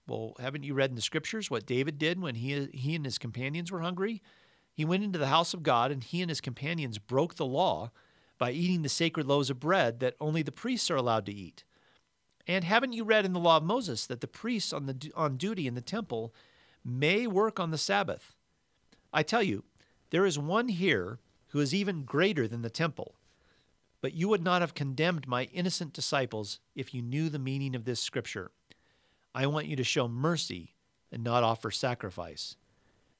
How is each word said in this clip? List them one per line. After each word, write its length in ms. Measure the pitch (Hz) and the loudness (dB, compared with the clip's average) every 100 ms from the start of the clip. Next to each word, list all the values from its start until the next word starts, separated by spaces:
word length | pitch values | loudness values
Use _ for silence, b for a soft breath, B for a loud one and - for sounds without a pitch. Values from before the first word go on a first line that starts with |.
| - | -8
"Well, 280 | 110 113 - | -6 -6 -8
haven't 240 | 123 147 | -8 -6
you 100 | 139 | -4
read 160 | 139 135 | 0 0
in 60 | 120 | 0
the 60 | |
scriptures 480 | - 156 - 220 202 | -2 -2 -4 -6 -4
what 160 | 120 - | -4 0
David 320 | 123 139 147 | 0 0 0
did 200 | 156 180 | 0 0
when 160 | 170 113 | -2 -4
he, 300 | 127 143 139 | -2 -4 -4
he 220 | 135 135 165 | -4 -2 -2
and 100 | 139 | -2
his 140 | - | -4
companions 520 | 120 110 135 160 175 | -6 -6 -4 -4 -6
were 100 | 185 | -4
hungry? 420 | 170 180 202 226 b b b b b | -4 -2 -2 -4 b b b b b
He 100 | - | -2
went 200 | 156 185 | 2 2
into 160 | 208 175 | 0 0
the 80 | 135 | 4
house 260 | 156 170 | 6 4
of 80 | 180 | 2
God, 300 | 147 120 123 | 4 4 4
and 120 | 139 | 0
he 200 | 117 175 | -4 -4
and 60 | 180 | -2
his 120 | 147 | -4
companions 560 | - 117 139 165 135 104 | -6 -6 -4 -4 -4 -6
broke 380 | - 131 165 - | 0 2 2 0
the 100 | 139 | -2
law 460 | 139 180 82 120 b b b b - | 2 2 0 -4 b b b b -2
by 120 | 123 | -2
eating 300 | 143 175 180 | 2 2 2
the 80 | 147 | 0
sacred 380 | - 170 165 139 | 0 0 0 2
loaves 220 | 143 135 | 4 2
of 100 | 127 | 0
bread 400 | 147 190 123 117 | 2 4 4 2
that 160 | 127 - | -2 -2
only 220 | 151 160 | -2 0
the 100 | 139 | -2
priests 380 | - 233 247 - | -6 -4 -2 0
are 60 | 147 | 0
allowed 300 | 120 110 101 | 2 2 0
to 80 | 101 | -8
eat. 300 | 90 - - b b b _ _ _ _ - | -12 -16 -20 b b b _ _ _ _ -2
And 160 | 185 | -2
haven't 300 | 170 220 262 | 4 4 2
you 100 | 233 | 0
read 220 | 220 220 190 | 4 4 4
in 80 | |
the 60 | 180 | 4
law 180 | 170 160 | 6 6
of 60 | |
Moses 440 | 160 240 202 113 - | 6 0 0 -4 -6
that 140 | 120 | -6
the 60 | 120 | -8
priests 440 | - 226 226 - | -6 -4 -2 -2
on 140 | 151 139 | -4 -4
the 80 | |
du-, 180 | 131 147 | -6 -6
on 220 | - 151 131 | -2 0 0
duty 320 | 190 220 135 | -2 -2 -2
in 80 | 123 | -4
the 60 | |
temple 520 | 120 214 214 117 113 b b b b b | -4 -6 -2 -4 -6 b b b b b
may 440 | 123 123 147 202 240 | -6 2 4 4 4
work 320 | 185 220 214 | 4 2 2
on 100 | 170 | -2
the 80 | 156 | 0
Sabbath? 560 | - 196 180 85 - _ _ _ _ _ _ b b | 2 2 0 -4 -10 _ _ _ _ _ _ b b
I 120 | 156 | 0
tell 200 | 151 233 | 2 2
you, 220 | 202 98 - _ b b _ | 2 -2 -6 _ b b _
there 160 | 165 196 | 2 4
is 140 | 147 | 2
one 300 | 147 208 247 | 0 0 0
here 500 | 175 185 110 90 120 _ _ _ | 2 2 2 0 -8 _ _ _
who 100 | 147 | 0
is 160 | 143 185 | 2 2
even 280 | 202 170 | 0 -2
greater 440 | 127 143 190 165 110 | -2 2 2 2 0
than 140 | 117 | -2
the 80 | 117 | -4
temple. 460 | - 165 - - - b b b b b b _ _ | -2 -2 -2 -10 -12 b b b b b b _ _
But 120 | 135 | -4
you 160 | 156 190 | 0 2
would 140 | 208 | 2
not 180 | 175 180 | 2 2
have 120 | 170 | 2
condemned 540 | - 139 131 165 170 127 | -2 -4 0 0 0 -2
my 160 | 127 131 | -2 -2
innocent 480 | 180 180 - 165 | -2 -2 -2 -6
disciples 640 | - - 143 127 107 104 - _ | -6 0 0 0 -4 -8 -10 _
if 200 | - 131 | -12 -8
you 80 | 131 | -6
knew 260 | 117 143 160 | -4 -2 -2
the 80 | 143 | -2
meaning 380 | 131 135 139 127 | -4 -2 -2 -4
of 80 | |
this 160 | 113 117 | -4 -4
scripture. 520 | - 127 - 104 90 _ - b b b b b b 123 | -2 -4 -4 -8 -10 _ -20 b b b b b b -2
I 100 | 139 | 0
want 200 | 151 151 | 0 -2
you 80 | 135 | -2
to 80 | |
show 240 | 120 151 120 | 0 0 0
mercy 680 | 117 151 170 - 92 - _ _ _ _ | 0 0 0 -2 -8 -12 _ _ _ _
and 120 | 120 | -6
not 200 | 117 120 | 0 4
offer 280 | 113 113 110 | 4 2 -2
sacrifice, 840 | - 131 120 98 90 85 71 - - _ _ _ _ _ _ | -2 -2 -2 -6 -8 -10 -10 -12 -14 _ _ _ _ _ _